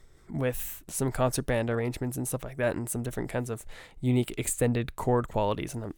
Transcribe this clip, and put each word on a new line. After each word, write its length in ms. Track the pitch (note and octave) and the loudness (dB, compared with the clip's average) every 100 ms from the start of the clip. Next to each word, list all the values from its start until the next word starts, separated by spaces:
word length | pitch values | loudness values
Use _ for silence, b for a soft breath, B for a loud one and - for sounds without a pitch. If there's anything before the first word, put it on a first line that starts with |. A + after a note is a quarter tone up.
| b b - | b b -8
with 540 | D3 B2+ B2 - - - | -2 0 -2 -6 -10 -8
some 240 | - C3+ | -2 0
concert 340 | - B2+ C3 | 2 2 2
band 240 | C3 A#2 A2+ | 0 2 2
arrangements 480 | A#2 A#2+ - B2+ B2+ | 0 0 -2 -4 -4
and 100 | B2 | -4
stuff 160 | B2+ | -4
like 140 | B2 C3 | -6 0
that 180 | A#2+ | 0
and 140 | - A#2 | 0 -2
some 120 | A#2+ | -4
different 280 | B2 A#2+ A#2+ | -4 -4 -2
kinds 200 | B2 A#2 | -2 -2
of 160 | A2 - B B B | -6 -8 B B B
unique 320 | B2+ B2 A#2+ - | 4 4 4 -2
extended 580 | - - A#2+ A#2+ A#2 | -2 2 2 2 -2
chord 320 | - B2+ B2 A#2+ | -2 2 4 2
qualities. 460 | G#2+ G2+ G#2+ A2+ | 2 2 2 -2
And, 100 | A2+ | -6
um, 100 | G#2+ | -8